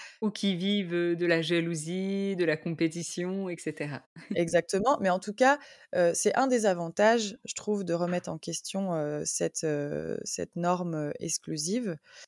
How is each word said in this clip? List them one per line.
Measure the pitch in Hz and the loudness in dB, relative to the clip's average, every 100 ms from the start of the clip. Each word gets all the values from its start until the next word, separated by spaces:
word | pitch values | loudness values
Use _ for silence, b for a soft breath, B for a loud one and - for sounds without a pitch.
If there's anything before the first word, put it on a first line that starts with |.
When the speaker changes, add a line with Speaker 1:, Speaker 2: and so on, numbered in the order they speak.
| B B | B B
Speaker 1:
Ou | 214 | -4
qui | - 196 180 | 0 0 0
vivent, | 196 202 180 | 0 0 0
heu, | 175 175 170 | 0 0 0
de | 175 | 2
la | 165 | 2
jalousie, | 160 170 170 165 156 185 190 196 196 190 | 2 0 0 -2 -4 -4 -2 -2 -2 0
de | 165 | 2
la | 156 | 2
compétition, | 175 160 165 165 165 - 180 190 190 | -2 0 0 -2 -6 -4 -4 -4 -4
et | 170 | -6
cetera. | - 156 147 139 - - | -6 -6 -6 -8 -12 -20
<laughs> | - 196 | -6 -2
Speaker 2:
Exactement, | 170 170 - 196 220 285 | 2 2 2 0 2 2
mais | 196 | 2
en | 180 | 0
tout | 196 | -2
cas, | 202 254 285 B B B - | 4 4 4 B B B 2
heu, | 175 | 4
c'est | - 208 - | 4 2 4
un | 269 | 4
des | 247 208 | 4 4
avantages, | 175 170 175 208 233 208 - - | 2 0 4 6 6 2 -6 -12
je | - | -8
trouve, | - 208 | -2 -2
de | 180 165 | 0 0
remettre | 175 180 170 | 0 0 -4
en | 160 | -8
question, | - 165 - 196 190 165 | -6 -8 -6 -4 -2 -2
heu, | 147 147 160 | -2 -2 -4
cette, | - 165 - | 0 -2 0
heu, | 160 147 143 76 80 - | -2 0 -2 -4 -4 -4
cette | - - 90 175 | -6 -6 -6 -2
norme, | 175 180 175 156 147 | 0 0 0 -4 -4
heu, | - | -6
exclusive. | 170 - - 156 156 226 226 156 B B | -6 -6 -6 -6 -2 -2 -2 -6 B B